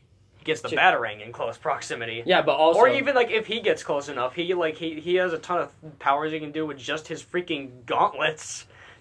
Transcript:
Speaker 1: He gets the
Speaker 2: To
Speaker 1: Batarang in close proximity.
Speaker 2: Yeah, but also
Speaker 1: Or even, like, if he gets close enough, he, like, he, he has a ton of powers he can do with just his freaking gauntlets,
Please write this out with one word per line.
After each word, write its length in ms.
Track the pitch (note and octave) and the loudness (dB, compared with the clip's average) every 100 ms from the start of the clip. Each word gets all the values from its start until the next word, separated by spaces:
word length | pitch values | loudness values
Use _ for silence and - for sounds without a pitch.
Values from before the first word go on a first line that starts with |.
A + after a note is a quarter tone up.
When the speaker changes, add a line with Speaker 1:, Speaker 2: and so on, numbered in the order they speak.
| _ _ _ _ | _ _ _ _
Speaker 1:
He 60 | |
gets 180 | - D3+ | -4 -4
the 80 | A#2+ | -2
Speaker 2:
To 60 | D#3+ | 4
Speaker 1:
Batarang 440 | F3+ C#3+ A2+ G#2 | 4 4 -2 -6
in 100 | A2 | -12
close 260 | A#2+ A#2 - | -8 -8 -4
proximity. 640 | D#3 B2+ - C3 A#2 A2+ | -4 -4 -6 -6 -6 -4
Speaker 2:
Yeah, 160 | A#2 F3 | 2 4
but 120 | D3 C#3+ | 4 4
also 220 | D#3+ F3+ | 6 8
Speaker 1:
Or 80 | B3 | 6
even, 260 | C#4 C#4+ | 6 2
like, 160 | B3+ A#3 | 2 2
if 160 | A3 G#3+ | 0 -2
he 140 | A3+ | -2
gets 220 | G3+ D#3 | 0 0
close 260 | - C#3+ C#3 | -2 -4 -4
enough, 260 | C3 B2+ | -4 -4
he, 200 | E3+ E3+ | -2 -2
like, 220 | F3+ D#3+ D#3 | 0 -2 -4
he, 220 | E3 D#3 | -8 -8
he 180 | E3 F3+ | 0 0
has 180 | F3+ | 0
a 40 | D#3+ | -2
ton 200 | - F3 | -4 -4
of 380 | C#3+ - D#3 - | -4 -10 -20 -2
powers 340 | C#3+ C#3+ D#3 | 0 2 0
he 80 | D#3+ | -4
can 100 | D3+ | -6
do 140 | D#3 | -6
with 140 | D#3 C#3 | -6 -6
just 300 | B2 D#3 - | -6 -6 -6
his 140 | D3+ | -10
freaking 600 | - F3+ F3 D3 C3 B2 | -6 -6 -4 -6 -8 -14
gauntlets, 800 | A#2+ C3 F#3 C3+ D#3 D#3 - - - - - - | -4 2 2 2 -2 -4 -10 -14 -16 -20 -20 -12